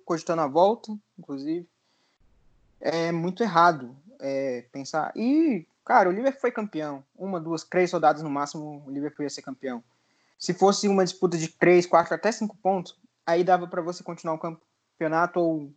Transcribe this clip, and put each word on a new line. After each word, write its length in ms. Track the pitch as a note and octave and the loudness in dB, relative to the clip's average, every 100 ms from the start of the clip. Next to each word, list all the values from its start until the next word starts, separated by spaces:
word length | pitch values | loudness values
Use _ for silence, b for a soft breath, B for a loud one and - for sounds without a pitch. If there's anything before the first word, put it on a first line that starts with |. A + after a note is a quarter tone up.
| - | -6
cogitando 360 | E3+ - E3 | -4 -2 -2
a 60 | D3+ | 0
volta, 440 | C#3+ F#3+ A3+ - G#3+ - - | 4 4 2 -6 -14 -16 -20
inclusive. 500 | E3+ C#3 C#3+ E3 F3 _ _ _ _ _ _ _ _ _ _ _ | -12 -10 -6 -6 -8 _ _ _ _ _ _ _ _ _ _ _
É 320 | - E3 E3 | -4 -2 -2
muito 300 | E3+ E3+ F#3 | -2 -4 -2
errado, 540 | A#3 E3 F3 D#3 B2 C3+ _ - | 0 4 4 4 -4 -18 _ -12
é, 460 | C#3 C3+ C3+ B2 A#2+ | -6 -4 -4 -6 -8
pensar. 400 | C#3+ C3 D#3+ D3+ - | -14 -8 -4 -4 -4
E, 500 | A3+ D4 E4 G#3 D#3 _ | 0 2 2 0 -4 _
cara, 260 | - A#3 F#3 | 2 4 4
o 20 | |
Liverpool 300 | F#3+ C4 C4 | 2 -2 -2
foi 100 | A#3+ | -2
campeão. 520 | A#3+ G#3 D#3 D3+ C#3 C3+ - | -4 -6 -6 -8 -8 -14 -14
Uma, 240 | F#3 F#3 | -8 -6
duas, 240 | D#3+ E3 | -6 -8
três 280 | - F#3 F3+ | -4 0 0
rodadas 320 | F3 D#3 D3 | 2 2 2
no 60 | D#3 | -2
máximo, 540 | C#3+ C#3+ E3 D3+ D3 C#3+ | -4 -6 -8 -14 -14 -12
o 20 | |
Liverpool 340 | C#3 D3 - | -8 -6 -6
ia 60 | C#3+ | -8
ser 120 | C#3 | -8
campeão. 420 | C#3 C3 C3+ A#2+ - _ _ _ _ _ | -14 -12 -10 -10 -12 _ _ _ _ _
Se 140 | - | -6
fosse 340 | F3+ F#3+ G3+ G#3 | 4 4 4 2
uma 160 | G3 | 2
disputa 340 | F#3 - F3+ E3+ | 2 0 -2 0
de 120 | D#3+ | -4
três, 360 | - E3+ F3+ F3 | 2 6 6 6
quatro, 300 | E3 E3+ E3 | 4 2 0
até 160 | G#3 | -2
cinco 240 | A#3 G#3 - | -2 -4 -4
pontos, 340 | F#3 F#3+ F3+ - _ _ - | -2 -2 -4 -14 _ _ -2
aí 160 | E3+ | 0
dava 240 | F3+ F3+ F3 | 4 2 2
pra 140 | F3+ | -6
você 220 | E3 F3 | -6 -8
continuar 320 | - E3+ F3 D#3+ | -12 -10 -6 -6
o 40 | |
campeonato 1000 | F3 D#3+ _ _ _ - D#3+ D#3+ E3+ F3+ | -6 -10 _ _ _ -6 -2 2 0 2
ou 300 | E3+ D#3+ C#3+ | 0 0 -6